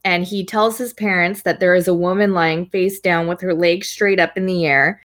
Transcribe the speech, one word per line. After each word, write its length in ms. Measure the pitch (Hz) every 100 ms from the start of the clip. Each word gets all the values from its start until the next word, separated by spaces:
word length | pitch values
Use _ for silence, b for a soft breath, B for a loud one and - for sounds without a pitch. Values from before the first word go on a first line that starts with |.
| 190
And 180 | 175
he 220 | 180 202 185
tells 320 | 220 226 220
his 160 | 240
parents 480 | - 208 185 175 208
that 180 | 180 165
there 160 | 185 180
is 140 | 175
a 40 |
woman 400 | 175 175 190 202
lying 340 | 185 165 160 175
face 340 | 190 185 196
down 260 | 185 170 170
with 140 | 175
her 120 | 185
legs 360 | 165 175 175 -
straight 300 | - 202 190
up 160 | 165 190
in 80 | 185
the 200 | 180 160
air 360 | 139 147 208